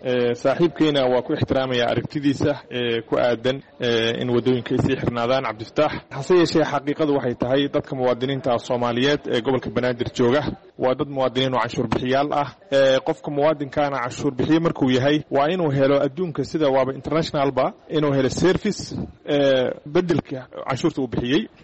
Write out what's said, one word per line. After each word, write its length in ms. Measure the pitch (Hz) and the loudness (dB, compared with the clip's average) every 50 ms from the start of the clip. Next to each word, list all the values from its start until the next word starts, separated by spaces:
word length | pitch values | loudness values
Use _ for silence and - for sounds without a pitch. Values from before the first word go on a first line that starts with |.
| - | -4
Ee, 300 | 131 123 123 120 120 120 | -2 0 2 2 0 0
saaxiibkeyna 720 | 120 - 139 131 127 170 170 - - 160 156 147 143 131 127 | 0 0 0 2 2 2 0 2 2 2 2 2 2 2 2
waa 140 | 127 123 | 2 0
ku 120 | 117 - 156 | 0 -2 -2
ixtiraamayaa 560 | - - - 131 131 131 131 127 120 120 120 | -2 -2 0 0 0 0 0 0 0 0 0
aragtidiisa, 600 | 117 123 123 - - 151 139 143 135 117 - 156 143 123 - - | 0 -2 -4 -4 -6 -2 0 0 0 0 0 0 -2 -2 -6 -8
ee, 300 | - 123 123 120 117 117 | -6 -4 -2 -2 -2 -2
ku 140 | 113 - - 135 | -2 -2 0 0
aad 260 | 127 123 120 113 113 | 2 2 0 0 0
dan, 120 | 131 131 139 - - - - | -2 -2 -2 -6 -16 -10 -6
eh, 420 | 123 123 117 113 113 117 117 120 | -2 0 0 2 0 0 -2 -2
in 80 | 123 123 120 | -2 0 0
waddooyinka 380 | 120 120 127 127 123 117 - 131 | 2 2 2 0 0 0 -2 -2
ay 40 | 123 - | 0 0
sii 100 | - 135 131 | 0 -2 -2
xirnaadaan, 420 | - 120 120 120 117 117 131 135 131 | -2 -4 -2 -2 0 0 0 0 0
Cabdifataax. 460 | 117 110 110 117 - - - 151 147 - 139 - - | -4 -6 -8 -12 -6 -2 0 0 0 -2 -6 -10 -12
Hase 240 | - 139 139 - 185 | -12 -8 0 4 4
yeeshee, 280 | 180 165 - - 165 151 143 | 4 6 4 4 2 2 2
xaqiiqadu 400 | 143 143 135 143 143 - 160 151 143 139 | 0 -2 -2 -2 -2 0 0 0 2 0
waxay 180 | 127 127 120 | 0 -2 -4
tahay 260 | - - 123 131 139 143 139 - | -2 -2 0 2 2 0 0 -2
dadka 200 | 147 143 - 147 | -4 -4 -4 -4
muwaadiniinta 540 | 131 127 123 123 117 123 131 139 135 127 135 120 | -2 0 0 0 0 -2 -2 -4 -2 -2 0 0
ah 40 | 113 | 0
Soomaaliyeed 640 | - - 131 120 120 120 117 120 127 139 147 139 - - 123 | 0 -2 -2 -2 0 0 0 2 2 2 2 0 0 -2 -2
ee 80 | 123 | -2
gobolka 280 | 110 131 131 123 - 123 | 0 0 0 0 -2 -4
Banaadir 400 | 110 120 120 123 123 117 120 - - - | -2 -2 0 0 -2 -2 -4 -4 -2 0
jooga 240 | 127 120 123 147 - - - - - - - - | 2 2 2 2 0 -2 -6 -10 -14 -20 -8 -2
waa 180 | 123 127 127 | -2 0 0
dad 120 | 131 151 143 | 0 -4 -4
muwaadiniin 440 | 143 135 131 127 117 127 131 131 127 | -2 -2 -2 0 0 0 -2 0 0
oo 40 | 120 | 0
canshuur 280 | 110 120 - - 127 110 | -2 -2 -2 -4 -4 -2
bixiyaal 420 | 110 - 123 127 131 135 143 147 139 | -2 -2 0 0 0 0 0 0 -2
ah. 160 | 143 143 135 - - - - | -2 -2 -4 -6 -14 -6 0
Eh, 260 | 139 139 135 135 131 131 131 | 2 4 4 4 4 2 0
qofka 240 | - 160 - - - | -2 -6 -6 -8 -6
muwaadinkaana 640 | 147 143 143 156 160 143 147 139 - 156 147 143 139 131 120 | -2 0 2 2 2 0 -4 -6 -2 -2 -2 -2 -2 -4 -6
canshuur 300 | 123 123 - - 147 131 | -6 -6 -4 -4 -4 -2
bixiye 240 | 123 - - 156 165 | -2 0 2 2 2
markuu 300 | 165 165 156 - - 127 | 2 0 -2 0 0 2
yahay, 320 | 127 127 127 143 147 151 143 - | 2 2 4 2 2 0 0 -2
waa 160 | 135 135 139 151 | 0 2 2 2
inuu 220 | 180 185 175 156 | 0 0 0 0
helo 300 | 135 139 135 135 143 139 | 2 2 4 4 4 2
adduunka 420 | 139 143 131 147 185 175 135 - 135 | 2 0 -2 -4 -6 -4 -4 -4 -4
sida 240 | 117 - 160 156 139 | -4 -2 0 2 2
waaba 240 | 135 135 131 127 135 | 4 2 2 0 -2
internationalba, 800 | 135 131 151 143 156 160 - - 151 139 139 131 123 131 170 - - _ - | -6 -6 -2 -2 -2 -2 -2 0 0 0 0 2 0 0 0 -2 -6 _ -6
inuu 240 | - 156 151 147 139 | -2 0 2 2 2
helo 160 | 139 131 127 | 2 2 2
service, 680 | - - - 170 185 165 - 214 185 - - - - 104 - - - - - | 0 2 2 2 2 2 0 -4 -4 -4 -8 -10 -8 -8 -10 -10 -12 -12 -6
eh, 460 | - 147 143 143 139 135 131 127 123 - - - | -2 0 2 4 4 4 2 2 0 -2 -6 -8
beddelka 640 | 147 147 170 180 170 175 139 - - 143 131 127 - - - - - | -2 0 0 2 2 0 -2 -2 -4 -8 -12 -12 -14 -14 -10 -8 -6
canshuurta 340 | 135 123 - 165 151 - | -4 -2 0 0 0 0
uu 60 | 135 123 | -2 -4
bixiyey. 400 | 110 - 123 120 131 170 220 - - - | -2 -4 -2 0 0 0 0 -2 -8 -20